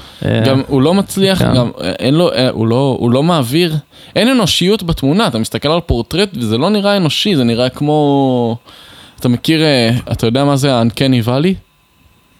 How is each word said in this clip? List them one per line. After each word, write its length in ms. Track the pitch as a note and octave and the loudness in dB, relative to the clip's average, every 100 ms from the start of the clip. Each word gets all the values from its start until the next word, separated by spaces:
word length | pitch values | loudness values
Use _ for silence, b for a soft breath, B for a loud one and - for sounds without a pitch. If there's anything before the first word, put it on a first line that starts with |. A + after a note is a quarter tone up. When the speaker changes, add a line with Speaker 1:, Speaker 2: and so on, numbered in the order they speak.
| B B - | B B -2
Speaker 1:
אה, 160 | A2 A2 | 0 2
Speaker 2:
גם 160 | C3+ C3+ | 0 0
הוא 140 | C#3 | 0
לא 120 | C#3 | 2
מצליח, 460 | G3 - - F#3+ F#3+ | 2 0 -2 0 2
Speaker 1:
כן. 140 | A#2+ B2 | 2 2
Speaker 2:
גם, 140 | A#2+ - | 0 -4
אה, 100 | E2 | -8
אין 220 | - A#2 | -4 0
לו, 180 | D3+ F3 | 2 2
אה, 160 | - B2+ | 2 -2
הוא 180 | - A2+ | 0 0
לא, 280 | A#2+ C#3 A#2+ | 2 0 0
הוא 120 | A#2+ | 0
לא 120 | B2 | 2
מעביר, 520 | D#3+ E3+ A#2 D3+ F3+ D#3 - B B - | 2 0 0 0 0 -2 -8 B B -2
אין 120 | A3+ | 0
אנושיות 560 | C4+ F3+ - F3+ F#3 | 2 0 0 0 0
בתמונה, 440 | E3+ - C3+ F3 A3 | -2 -2 0 0 0
אתה 120 | A2+ | -2
מסתכל 300 | A2+ A2+ C#3+ | -4 -4 -2
על 80 | E3+ | -2
פורטרט 500 | - A#2+ A2+ D#3+ G3+ E3+ | 0 -4 -2 -2 -4 -2
וזה 200 | A2+ A2+ | -2 0
לא 120 | - | 0
נראה 280 | G#2 G3+ G3+ | 0 0 0
אנושי, 380 | D#3+ - G#3 E3 | 0 -2 0 0
זה 80 | |
נראה 260 | A#2 A#2 B2+ | 0 0 -2
כמו, 880 | - D3 D3+ D3 C#3 C3+ B2+ A#2 A#2+ B B B B B B | -2 -2 0 2 2 0 0 -2 -4 B B B B B B
אתה 100 | B2+ | 0
מכיר, 320 | A#2+ - D#3+ | 0 0 0
אה, 260 | D#3 C3+ A2+ A#2+ - | 2 2 2 0 -2
אתה 160 | F#2+ A#2 | -2 0
יודע 180 | A#2+ C#3+ | 2 0
מה 100 | C#3 | 0
זה 180 | C#3+ B2 | 0 2
ה-Uncanny 520 | A#2 - C3+ B2+ A2 | 0 0 0 2 0
Valley? 260 | B2+ E3+ F#3 - _ _ _ _ _ _ _ | 0 0 -2 -8 _ _ _ _ _ _ _